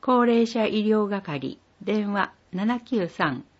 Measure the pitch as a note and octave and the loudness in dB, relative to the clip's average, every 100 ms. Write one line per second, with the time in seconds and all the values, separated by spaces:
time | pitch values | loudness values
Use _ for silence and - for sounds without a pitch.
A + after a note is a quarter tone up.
0 | - B3 A#3+ A#3 A3+ A3+ G#3+ G#3+ G#3 G#3+ | 2 4 4 4 2 0 0 0 2 2
1 | G3+ G3+ F#3+ C#3+ C3 C#3 _ _ - G#3+ | 2 -4 -4 -6 -6 -10 _ _ -4 -2
2 | G3+ G3+ - _ _ F#3 G#3+ B3 - A#3 | -2 -2 -4 _ _ -4 -2 -4 -2 -2
3 | E3+ - E3 C3 - | -2 -2 -2 -2 -10